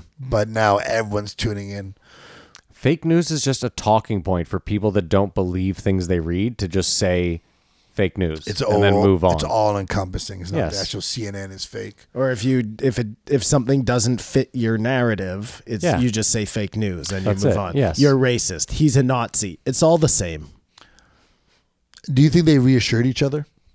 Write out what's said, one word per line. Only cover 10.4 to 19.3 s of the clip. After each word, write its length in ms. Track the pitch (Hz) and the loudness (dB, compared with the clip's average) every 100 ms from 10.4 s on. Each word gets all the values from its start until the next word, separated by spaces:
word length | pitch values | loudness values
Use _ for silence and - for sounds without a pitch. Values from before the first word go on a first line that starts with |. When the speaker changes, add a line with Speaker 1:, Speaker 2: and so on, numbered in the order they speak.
Speaker 1:
It's 100 | 87 | -6
not 60 | 156 | -4
Speaker 2:
Yes. 160 | 82 98 | -4 -4
Speaker 1:
the 40 | |
actual 180 | 95 101 | -8 -8
C 260 | - 127 104 | -8 -6 -8
N 80 | |
N 160 | 98 98 | -10 -12
is 140 | 95 | -12
fake. 420 | - 110 101 - _ | -12 -12 -14 -16 _
Speaker 3:
Or 160 | 120 131 | -4 -2
if 140 | 120 | 0
you, 320 | 127 127 107 110 | 0 0 -2 -2
if 200 | 135 117 | -2 -2
it, 80 | 107 - - | -6 -10 -2
if 160 | 139 | 0
something 400 | - 143 117 139 | 2 2 2 0
doesn't 380 | 123 123 113 120 | 2 0 0 -2
fit 300 | - 135 127 | 0 -2 0
your 260 | 127 113 110 | -2 0 0
narrative, 840 | 113 131 120 101 92 95 110 - - | 0 0 0 0 -4 -8 -10 -14 -8
it's, 160 | 107 | -2
Speaker 2:
Yeah. 160 | 165 127 | 0 2
Speaker 3:
you 100 | 123 | 2
just 180 | 110 101 | 0 0
say 140 | 110 | 0
fake 320 | 101 110 101 107 | -2 -4 -4 -2
news 340 | 104 87 67 | -4 -4 -4
and 120 | 98 | -2
you 100 | 101 | -2
Speaker 2:
That's 100 | 98 | 0
Speaker 3:
move 120 | 110 | 0
Speaker 2:
it. 40 | 101 | 0
Speaker 3:
on. 180 | 92 - | -2 0
Speaker 2:
Yes. 220 | 104 80 | 0 4
Speaker 3:
You're 160 | 143 | 4
racist. 560 | 135 127 117 - 82 - | 4 2 0 -2 -4 -6
He's 260 | - 151 127 | 0 2 4
a 60 | |
Nazi. 560 | 127 123 113 | 2 0 -2